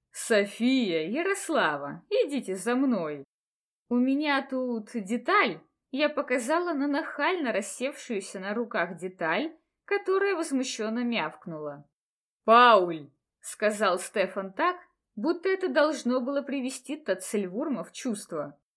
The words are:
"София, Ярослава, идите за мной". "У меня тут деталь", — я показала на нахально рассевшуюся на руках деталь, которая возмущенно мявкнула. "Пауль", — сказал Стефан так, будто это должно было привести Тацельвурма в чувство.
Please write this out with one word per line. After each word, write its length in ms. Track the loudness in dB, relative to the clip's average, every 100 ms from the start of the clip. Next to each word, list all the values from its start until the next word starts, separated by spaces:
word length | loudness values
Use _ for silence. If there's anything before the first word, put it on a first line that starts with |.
| _
"София, 1000 | -12 2 2 2 0 2 4 2 0 0
Ярослава, 960 | -2 0 -2 0 2 2 0 -6 -10 -2
идите 440 | 0 2 0 -4
за 200 | -4 -2
мной". 500 | 2 2 2 -2 -6 -12 _ _ _ _ _ _
"У 60 | 2
меня 500 | 2 2 2 0 0
тут 440 | -4 -2 -4 -4
деталь", — 720 | -8 -4 -4 2 4 4 0 -12 _ _
я 200 | 0 0
показала 640 | 0 -2 -2 2 0 0
на 120 | -2 0
нахально 640 | -2 -4 -2 -2 0 0
рассевшуюся 880 | -2 -4 -6 -6 -6 -6 -6 -6 -8
на 120 | -6
руках 460 | -4 -2 -2 -2 -4
деталь, 580 | -10 -4 -2 0 -2 -8 _ _ -2
которая 480 | -2 2 2 2
возмущенно 680 | 0 -2 -2 -2 -4 -4 -2
мявкнула. 840 | -2 -2 -4 -6 -12 -8 -8 -10 -16 _ _ _ _ _
"Пауль", — 640 | 6 8 10 8 6 -2 -10 _ _ _
сказал 580 | -16 -2 -2 2 0 0
Стефан 540 | -2 -2 -2 -2 -8
так, 240 | 0 0 0 -10 _ _ -4
будто 320 | -2 0 0
это 200 | 0 0
должно 520 | 2 2 2 0 0
было 220 | 0 -4
привести 540 | -4 -4 -4 -8 -10 -10
Тацельвурма 880 | -4 -4 -2 -4 -4 -4 -4 -4
в 80 | -6
чувство. 680 | -8 -6 -6 -6 -8 -8 -12 _